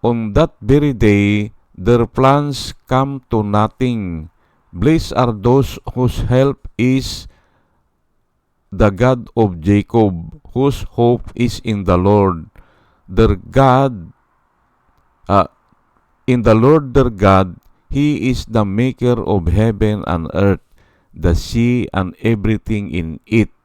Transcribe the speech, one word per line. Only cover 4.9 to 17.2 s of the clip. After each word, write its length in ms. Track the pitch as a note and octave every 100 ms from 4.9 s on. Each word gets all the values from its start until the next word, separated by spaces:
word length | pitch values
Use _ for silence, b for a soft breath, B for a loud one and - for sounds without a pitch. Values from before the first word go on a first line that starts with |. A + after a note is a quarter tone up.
| D#3+ -
are 240 | - A#2+ G#2+
those 400 | G2+ C3+ C3 - -
whose 320 | - B2+ -
help 400 | A2 B2+ C3+ - - -
is 480 | B2 C3 B2+ - - _ _ _ _ _ _ _ _ _ _ _ _ _ _
the 180 | F#2+ G#2+
God 400 | F#2+ B2 B2+ -
of 260 | - A2 E2+
Jacob, 800 | D#2+ G2+ G2 A#2 G#2+ F2 D#2+ - -
whose 320 | B2 C#3 C3 - -
hope 320 | A#2+ A#2+ -
is 260 | - B2 - A#2
in 180 | G#2 F#2+
the 80 | F2+
Lord, 500 | F#2 G#2 G2 E2+ D#2+ - b b b b b
their 240 | F#2+ A2
God, 800 | G2 - - C3+ B2+ C#3 A2 E2 - _ _ _ _ _ _ _ _ _ _ -
uh, 240 | G2 F2 _ _ _ _ _ _ _
in 240 | - B2+ A2+
the 60 |
Lord 400 | A2 B2 D#3 C#3
their 160 | B2 B2+
God. 500 | G2+